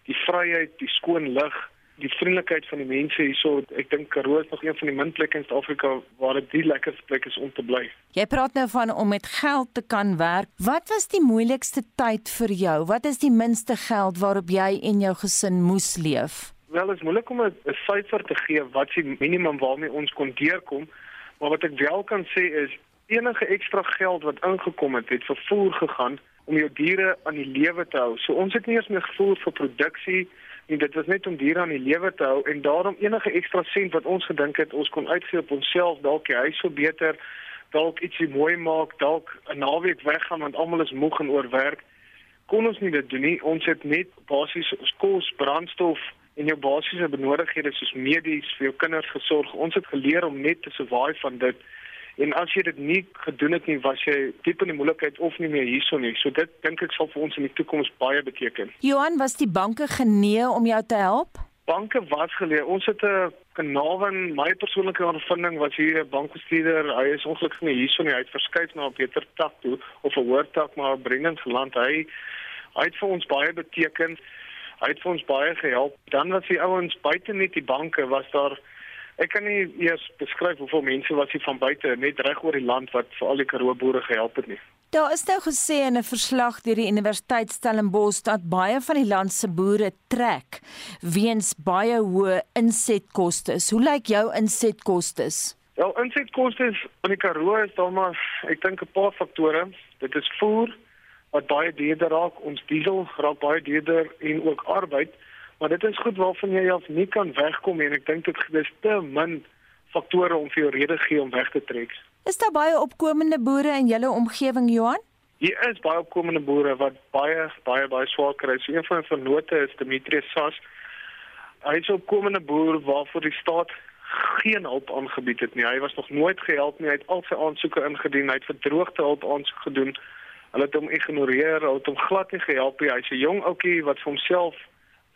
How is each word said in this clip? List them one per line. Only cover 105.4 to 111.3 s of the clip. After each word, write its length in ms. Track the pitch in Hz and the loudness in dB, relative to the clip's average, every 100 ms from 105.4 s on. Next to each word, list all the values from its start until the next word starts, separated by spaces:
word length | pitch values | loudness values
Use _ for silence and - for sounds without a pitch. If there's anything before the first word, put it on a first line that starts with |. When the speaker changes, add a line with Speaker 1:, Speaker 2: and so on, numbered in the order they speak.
| - _ | -20 _
Speaker 1:
maar 100 | 151 | -2
dit 140 | 170 | 0
is 140 | 214 202 | 0 -2
goed 200 | 240 190 | -2 0
waarvan 340 | 185 185 202 | 0 0 0
jy 200 | 190 185 | 2 2
af 160 | 180 180 | 2 0
nie 180 | 156 190 | 0 0
kan 260 | 214 185 | 0 0
wegkom 440 | 139 147 156 190 170 | 0 0 0 -2 0
nie, 80 | 147 | 0
en 80 | |
ek 120 | 147 - | 0 -2
dink 200 | 165 170 | -2 -4
dit 100 | 156 - | -4 -2
is 200 | 156 147 - | -2 -2 -2
te 200 | 214 208 | 0 0
min 440 | 156 139 165 160 - _ _ _ _ | 0 -2 -2 -4 -12 _ _ _ _
faktore 460 | 170 - 180 180 170 | -6 0 2 4 2
om 140 | 147 | 0
vir 140 | - | 0
jou 80 | 147 | 2
rede 260 | 131 143 160 | 2 0 0
gee 240 | - 151 | 2 2
om 80 | |
weg 220 | 135 | 2